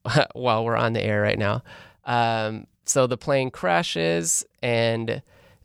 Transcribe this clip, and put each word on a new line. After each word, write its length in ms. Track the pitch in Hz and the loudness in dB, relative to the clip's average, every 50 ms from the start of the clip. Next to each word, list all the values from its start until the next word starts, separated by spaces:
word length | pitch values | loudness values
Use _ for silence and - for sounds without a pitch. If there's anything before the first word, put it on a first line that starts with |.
| _ | _
<laughs> 280 | - 113 151 139 - - | 0 2 2 2 2 -2
while 320 | - 127 123 113 113 113 | -2 0 2 2 2 2
we're 100 | 117 117 113 | 0 0 2
on 160 | 120 117 113 | 2 0 0
the 100 | 113 98 | 0 0
air 180 | 107 104 104 | 0 0 2
right 160 | 104 104 - - | 2 2 0 0
now. 240 | 107 101 107 120 - - - - - - - _ _ | 0 0 -2 -2 -4 -8 -16 -20 -20 -20 -20 _ _
Um, 600 | - 123 120 117 117 113 113 110 107 110 107 - - _ _ _ | -2 0 0 2 2 0 -2 -2 -4 -6 -8 -10 -14 _ _ _
so 200 | - - 139 127 123 | -2 2 2 2 2
the 100 | 123 117 | 0 -4
plane 340 | - - 143 135 131 127 | -2 0 0 0 0 -2
crashes, 920 | - - - 180 175 170 170 - - 165 165 165 170 170 170 165 - - - - _ _ - | -4 -4 -2 0 0 0 0 0 -2 -2 0 0 0 0 0 0 -2 -2 -4 -6 _ _ -2
and 580 | 123 117 117 117 117 113 113 113 113 113 - - _ _ - - _ _ _ _ | 0 0 2 2 2 0 -2 -2 -4 -4 -6 -8 _ _ -20 -20 _ _ _ _